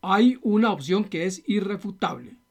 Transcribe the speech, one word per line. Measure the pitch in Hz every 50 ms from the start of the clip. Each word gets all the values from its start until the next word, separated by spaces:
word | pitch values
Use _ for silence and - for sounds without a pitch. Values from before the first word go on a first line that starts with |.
hay | - 185 196 202 233 247 254 -
una | - 220 208 214 226 226
opción | 196 147 135 143 180 202 214
que | 202 - 165 165
es | 190 185 - - -
irrefutable. | 196 208 190 196 208 190 - 202 190 - - - 143 123 123 123 - _ _ _